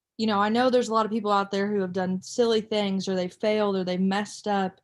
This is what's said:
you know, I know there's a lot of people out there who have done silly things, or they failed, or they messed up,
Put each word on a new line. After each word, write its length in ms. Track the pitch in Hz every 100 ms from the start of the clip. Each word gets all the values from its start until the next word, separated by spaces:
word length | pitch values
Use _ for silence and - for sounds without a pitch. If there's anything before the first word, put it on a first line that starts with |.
| _ -
you 80 | 220
know, 140 | 202
I 100 | 208
know 200 | 233 254
there's 200 | 247 214
a 40 |
lot 120 | 220 214
of 60 |
people 200 | 220 208
out 200 | 202 196
there 160 | 196 202
who 140 | 208
have 120 | 185
done 280 | 185 180 185
silly 380 | - - 233 220
things, 460 | 220 214 202 190 185
or 80 | 185
they 120 | 180
failed, 480 | - 214 214 202 190
or 80 |
they 140 | 180 180
messed 500 | 190 196 208 - 208
up, 340 | 202 190 -